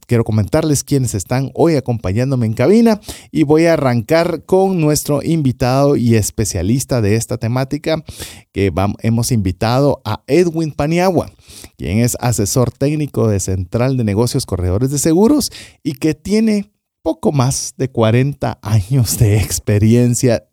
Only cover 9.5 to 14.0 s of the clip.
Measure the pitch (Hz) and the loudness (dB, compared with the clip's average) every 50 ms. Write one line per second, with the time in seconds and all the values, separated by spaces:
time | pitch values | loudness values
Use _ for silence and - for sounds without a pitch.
9.5 | 92 - 110 110 123 131 143 143 - - - 104 107 - _ - 135 170 185 170 | -2 -2 0 0 2 2 2 0 0 -2 -4 -8 -8 -6 _ 0 2 2 2 2
10.5 | 160 165 165 151 - - 143 151 165 175 180 190 175 139 - - - _ _ - | 0 -4 -4 -4 -4 -4 -2 -2 0 0 0 0 0 0 -2 -4 -10 _ _ -20
11.5 | - - - - _ - 64 73 92 110 120 120 - - - 123 110 117 104 98 | -20 -20 -20 -20 _ -10 -6 -2 0 0 0 0 -2 -2 -2 -2 0 0 -2 -2
12.5 | - 131 123 113 - - 139 143 156 151 151 135 - 117 113 110 104 95 - - | 0 0 0 0 -2 -2 -2 -2 -2 -2 -4 -4 -2 0 0 0 0 0 -2 -2
13.5 | 92 90 95 - - 113 123 135 135 127 | -4 -4 -4 -4 -2 -2 0 0 0 0